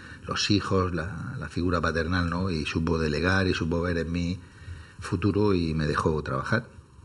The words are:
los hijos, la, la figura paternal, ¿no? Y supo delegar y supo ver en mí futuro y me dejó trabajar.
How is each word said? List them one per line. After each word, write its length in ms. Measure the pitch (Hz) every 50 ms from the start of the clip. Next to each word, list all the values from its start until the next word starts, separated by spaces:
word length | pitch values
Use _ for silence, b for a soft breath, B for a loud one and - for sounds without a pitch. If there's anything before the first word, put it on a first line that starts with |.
| B B B B B -
los 220 | - - - -
hijos, 460 | 104 98 - - 101 95 92 90 82
la, 400 | 85 80 92 85 80 - - - 67
la 100 | 76 80
figura 300 | - - 85 92 87 85
paternal, 480 | 76 82 78 82 80 80 90 90 87 85
¿no? 200 | 85 87 92 95
Y 160 | 87 80 71
supo 320 | - - 92 82 82 85 82
delegar 500 | 80 78 73 73 82 90 95 95 95 92
y 60 | 85
supo 280 | - - 82 82 85
ver 160 | 82 90 87 85
en 140 | 80 82
mí 280 | 85 87 87 85 92 - B B B B B B B B B B B B
futuro 540 | - - - 92 87 104 90 98 104 104 98
y 200 | 90 85 80 78
me 120 | 80 78
dejó 360 | 73 73 - - 85 80 76 76
trabajar. 440 | 67 67 65 67 - - 113 - - - - - - - - -